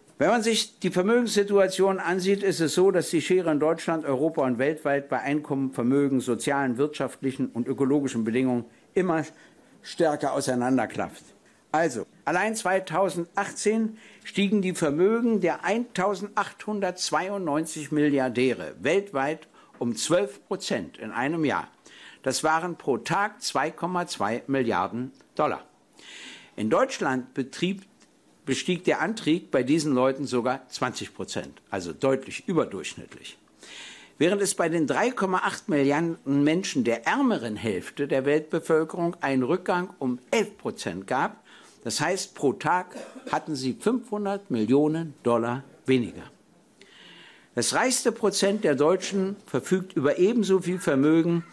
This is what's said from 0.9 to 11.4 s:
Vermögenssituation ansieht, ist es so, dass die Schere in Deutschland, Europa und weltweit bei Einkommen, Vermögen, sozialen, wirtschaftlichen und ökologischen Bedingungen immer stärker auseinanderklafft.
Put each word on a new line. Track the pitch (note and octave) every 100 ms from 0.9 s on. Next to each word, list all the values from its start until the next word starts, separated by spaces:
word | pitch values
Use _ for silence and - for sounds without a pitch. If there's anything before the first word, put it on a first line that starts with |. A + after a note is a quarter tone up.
Vermögenssituation | F3+ F#3 A#3+ A#3 G#3 G3+ G3+ F#3+ F#3+ F#3+ F#3+
ansieht, | E3 F#3 F#3 G3+
ist | G3 D#3+
es | D#3+
so, | D3+ F#3+
dass | F3+ -
die | E3
Schere | - F#3 E3
in | D3+
Deutschland, | D3+ E3 - E3
Europa | C#3 C3 D#3 D#3
und | C3 A#2
weltweit | C3+ D#3 D3+ C#3 C#3
bei | B2+
Einkommen, | C3 D3+ D3+ C#3 C3+
Vermögen, | C3 A#2+ C#3 C#3+ C3
sozialen, | A#2+ A2+ D3 C#3 C3+ A#2
wirtschaftlichen | D3 D3+ C3 - C3+ B2+ C3
und | A#2 A#2+
ökologischen | B2 C3+ D3 C3+ A#2
Bedingungen | A2 A2+ C3 A#2+ A#2 - _
immer | - F#3 D#3+ D3+ - - _ _ -
stärker | - - D#3+ D3 C#3+
auseinanderklafft. | C#3 C3 B2 B2 C3 G#2+ - F2+ - - -